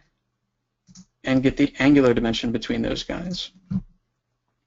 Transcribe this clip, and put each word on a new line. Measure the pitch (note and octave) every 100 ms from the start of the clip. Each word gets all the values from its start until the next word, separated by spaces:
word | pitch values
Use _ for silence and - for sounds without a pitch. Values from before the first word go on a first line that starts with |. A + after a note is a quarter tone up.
| _ _ _ _ _ _ _ _ _ - - _
and | - C3
get | C3 -
the | C#3+ -
angular | C3+ D3 C3 A#2
dimension | A2+ A2 A#2+
between | A2+ - A#2
those | A2+ -
guys. | - - F3+ F3+ - - _ F#3+ - _ _ _ _ _ _ _